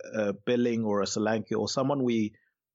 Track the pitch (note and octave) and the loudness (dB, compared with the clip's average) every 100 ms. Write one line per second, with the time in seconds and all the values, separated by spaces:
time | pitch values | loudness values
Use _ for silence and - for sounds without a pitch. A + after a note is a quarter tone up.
0 | - A2 G#2 G2 - A#2+ B2 A2+ A2 G2+ | -4 -2 -2 -2 0 2 2 2 0 0
1 | F#2+ G#2+ G#2+ A2 G#2+ G#2+ G#2 - C3+ C#3 | 0 0 0 0 -2 -2 -2 0 0 0
2 | B2 A2+ G#2+ - _ _ _ | 0 2 0 -4 _ _ _